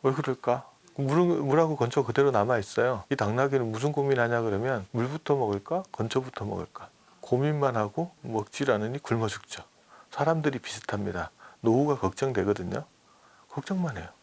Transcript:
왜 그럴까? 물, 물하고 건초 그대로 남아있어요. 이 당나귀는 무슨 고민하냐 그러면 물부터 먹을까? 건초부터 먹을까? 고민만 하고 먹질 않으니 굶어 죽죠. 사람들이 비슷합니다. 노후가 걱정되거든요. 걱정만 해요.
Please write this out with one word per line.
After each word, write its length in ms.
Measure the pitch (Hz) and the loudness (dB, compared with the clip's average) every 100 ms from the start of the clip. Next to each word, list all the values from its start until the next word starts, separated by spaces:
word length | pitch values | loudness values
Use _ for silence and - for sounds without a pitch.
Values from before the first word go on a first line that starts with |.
왜 80 | 135 | 2
그럴까? 540 | 135 139 127 - 123 - _ - - | 0 -2 -2 0 -2 -2 _ -14 -4
물, 240 | 139 151 | 2 4
물하고 540 | 175 165 143 147 160 147 | 4 2 4 4 4 2
건초 260 | 120 143 | 0 2
그대로 280 | 131 127 139 | 2 4 4
남아있어요. 760 | 120 104 120 98 - 120 117 - | 4 4 2 0 0 0 0 -4
이 60 | 135 | -2
당나귀는 560 | 101 117 135 135 117 | 0 2 2 2 0
무슨 220 | 110 139 | -2 -2
고민하냐 480 | 147 139 131 117 117 | 0 0 2 2 2
그러면 440 | 113 101 123 123 95 | 0 0 0 -4 -4
물부터 460 | 117 123 151 - 143 | -4 -2 -4 -2 0
먹을까? 460 | 113 101 - 170 185 | 2 -2 -2 -6 -6
건초부터 500 | - 113 135 127 - | -6 -2 -2 -4 -8
먹을까? 460 | 101 98 87 - - _ _ _ | -6 -6 -8 -14 -20 _ _ _
고민만 560 | - 127 143 151 139 117 | -2 0 2 2 0 0
하고 340 | 104 - 175 - | -2 -2 -6 -8
먹질 500 | 123 110 104 - 139 | -6 -4 -4 -4 0
않으니 280 | 107 107 135 | 2 0 -6
굶어 280 | - 117 110 | -2 0 0
죽죠. 360 | - - - - _ _ - - | -4 -12 -16 -16 _ _ -20 -16
사람들이 480 | - 143 165 151 127 | -2 0 2 0 -2
비슷합니다. 720 | - - - 104 101 92 85 _ - - | -10 -10 -6 -6 -4 -6 -8 _ -20 -2
노후가 380 | 113 117 147 139 | 2 4 4 2
걱정되거든요. 840 | 95 - 135 117 98 98 90 113 151 _ _ _ - _ _ | -2 0 -2 0 0 0 -2 -6 -8 _ _ _ -20 _ _
걱정만 480 | - - 190 170 104 | -10 -4 -2 -2 -4
해요. 100 | 85 - | -12 -16